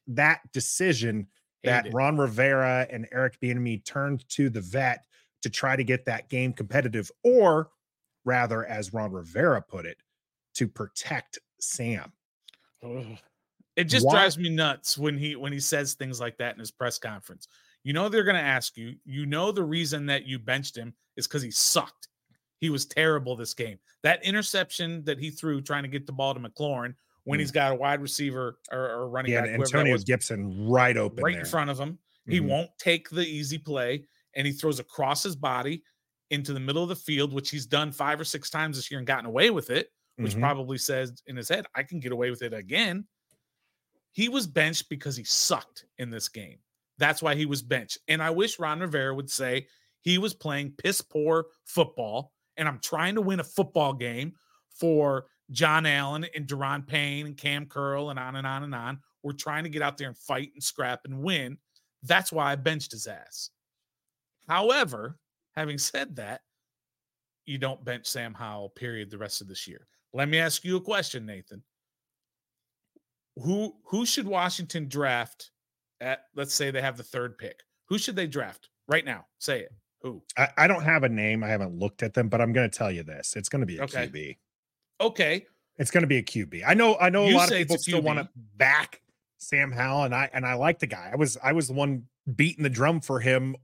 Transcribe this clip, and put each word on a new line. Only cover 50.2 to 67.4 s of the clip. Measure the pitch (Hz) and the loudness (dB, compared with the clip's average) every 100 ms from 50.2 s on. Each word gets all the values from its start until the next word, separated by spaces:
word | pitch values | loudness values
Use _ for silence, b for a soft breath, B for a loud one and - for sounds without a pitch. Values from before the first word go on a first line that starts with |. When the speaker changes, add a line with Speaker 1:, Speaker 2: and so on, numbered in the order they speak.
| 208 | 0
Speaker 2:
playing | - 156 143 143 143 | -4 -6 -4 -6 -4
piss | 180 190 | -2 -2
poor | - 151 151 160 160 _ - | -2 0 2 2 0 _ -2
football | 175 156 - 107 113 135 _ _ - | 2 2 0 -4 -4 -6 _ _ -4
and | 156 | -2
I'm | 127 | -2
trying | - 156 180 214 | -4 -2 0 0
to | |
win | 190 185 | 0 0
a | |
football | 151 - 185 165 143 | 0 0 2 2 2
game | 135 120 120 151 - _ _ _ | 0 -6 -6 -8 -10 _ _ _
for | - 165 151 143 135 - b - | -2 4 4 4 0 -4 b -10
John | 120 156 156 156 | 2 4 6 4
Allen | 143 139 151 170 151 | 2 0 -4 -6 -8
and | 135 | -6
Daron | 139 135 143 139 | -4 -2 -2 -2
Payne | 151 143 143 147 | -2 -2 -4 -8
and | 143 | -6
Cam | 143 143 143 | -4 -4 -6
Curl | 143 139 139 147 | -6 -4 -4 -4
and | 135 | -6
on | 127 135 | -8 -6
and | 135 | -6
on | 135 | -6
and | 143 123 | -6 -6
on. | 120 139 _ _ | -6 -10 _ _
We're | 143 | -10
trying | 143 156 151 | -6 -4 -4
to | 165 | -4
get | 151 | -2
out | 143 143 | -4 -4
there | 135 | -10
and | - | -10
fight | - 131 143 | -4 -4 -4
and | 147 | -6
scrap | - - 123 120 139 | -6 -2 -4 -4 -8
and | 135 | -6
win. | 170 165 123 143 _ _ _ _ | -2 -2 -4 -10 _ _ _ _
That's | 131 185 185 | 2 2 2
why | 160 139 | 0 0
I | 139 | 0
benched | 147 151 - | 0 -2 -6
his | 110 113 | -10 -10
ass. | 90 - - - _ _ _ _ _ _ _ _ _ - | -12 -14 -12 -14 _ _ _ _ _ _ _ _ _ 0
However, | 175 220 285 190 113 120 165 _ _ _ 156 | 2 4 4 2 -2 -10 -12 _ _ _ -6
having | 151 143 | -6 -4
said | - 135 139 127 | -4 -4 -6 -8
that, | 104 117 _ _ _ _ _ _ _ _ _ _ | -10 -12 _ _ _ _ _ _ _ _ _ _